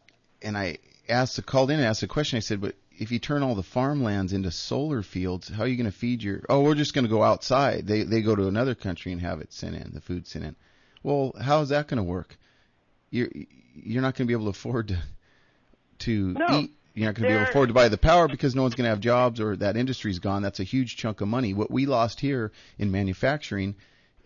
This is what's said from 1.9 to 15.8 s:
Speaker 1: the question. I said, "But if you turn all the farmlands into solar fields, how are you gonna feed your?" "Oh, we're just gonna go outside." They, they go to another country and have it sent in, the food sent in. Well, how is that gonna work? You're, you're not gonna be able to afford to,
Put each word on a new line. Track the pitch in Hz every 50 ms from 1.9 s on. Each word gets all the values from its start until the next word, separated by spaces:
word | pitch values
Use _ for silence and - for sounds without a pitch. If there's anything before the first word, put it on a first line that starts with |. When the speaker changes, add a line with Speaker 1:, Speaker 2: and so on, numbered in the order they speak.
| 110 -
Speaker 1:
the | 104
question. | 95 - 151 151 - -
I | 117
said, | - - 110 98
"But | 98 98 - _ _ _
if | _ - 107 110
you | 120
turn | 113 - - 147 143
all | 143 131 117
the | 98 90
farmlands | - - 127 131 139 151 147 127 107 101 98 95 87 101
into | 95 95 90
solar | 85 - - - - 123 143 156 147 113
fields, | 95 - - 92 92 92 90 90 - -
how | - 107 110
are |
you | 131 127
gonna | 120 120 104
feed | - - 120 120 123 117
your?" | 110 101 95 - -
"Oh, | - 131 139
we're | 143 151 156
just | 147 147 143 -
gonna | 143 123
go | 107 110 107 107
outside." | 110 104 - - - 127 135 143 123 95 80 82
They, | 95 107 107 107
they | 82 110 113
go | 104 110 107
to | 101 98
another | 95 95 110 127 135 117
country | - - 98 87 - - 92
and | 92 87
have | 87 87 87 78
it | - -
sent | - - - 85 85
in, | 76 64 - -
the | 78
food | - - 90 87 -
sent | - - - -
in. | 76 - _ _ _ _ _ _ _ _ -
Well, | - 135 147 143 135 131 - -
how | - 131 147 156
is | 151 131
that | 143 147 147
gonna | - - 120 95
work? | 85 90 90 85 - - - _ _ _ _ _ _ _ _ _ _ _ _ _ _
You're, | - 117 120 - - 71 - - _ _ _ _ 69
you're | 76 - 107 110 127 131
not | 131 127
gonna | - 127
be | 117 120
able | 113 107
to | 104
afford | 95 - - 117 117 117 113 101
to, | 95 85 - - - - _ _ _ _ _ _ _ _ _ _ _ _